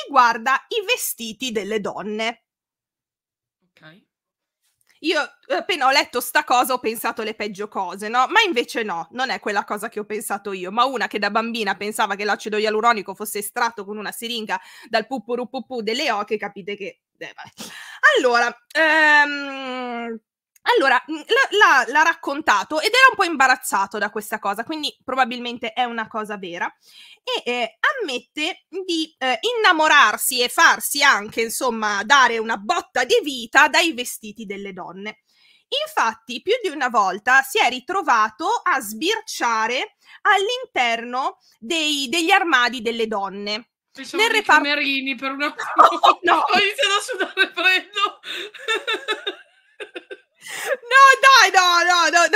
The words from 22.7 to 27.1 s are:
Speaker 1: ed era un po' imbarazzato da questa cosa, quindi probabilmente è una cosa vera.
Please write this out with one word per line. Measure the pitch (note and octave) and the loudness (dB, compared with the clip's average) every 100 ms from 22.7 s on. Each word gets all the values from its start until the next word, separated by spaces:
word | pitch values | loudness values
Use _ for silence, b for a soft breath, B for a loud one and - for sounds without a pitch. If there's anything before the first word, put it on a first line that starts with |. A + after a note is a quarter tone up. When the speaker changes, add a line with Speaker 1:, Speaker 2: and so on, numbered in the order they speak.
| D4+ | -2
Speaker 1:
ed | G#4+ | 2
era | B4 C5 | 6 6
un | G#4+ | 6
po' | |
imbarazzato | F4 C#4 C4 C4+ - D4+ D4 G#3+ | 0 2 4 2 0 -2 -2 -4
da | G#3 | -4
questa | A3 - A3 | -6 -8 -6
cosa, | G3 G3+ | -6 -6
quindi | A#3+ D#4 C#4 - | -6 -8 -10 -10
probabilmente | - B3+ B3 B3 A#3+ A#3+ A3+ | -6 -2 -2 -2 -10 -8 -8
è | B3+ | -4
una | A#3+ A#3 A3 | -4 -4 -8
cosa | A3 G#3 G#3 | -8 -8 -10
vera. | F#3 E3+ B3+ _ B B B | -10 -8 -8 _ B B B